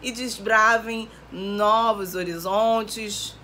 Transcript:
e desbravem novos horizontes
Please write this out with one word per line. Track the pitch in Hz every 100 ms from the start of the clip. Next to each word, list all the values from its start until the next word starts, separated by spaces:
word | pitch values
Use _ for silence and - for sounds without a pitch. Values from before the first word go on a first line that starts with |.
e | 254
desbravem | 226 254 220 202 220 220 226 220 226 220 - -
novos | 175 196 208 208 220 226 208 185
horizontes | 180 175 165 185 196 226 226 220 220 214 202 - -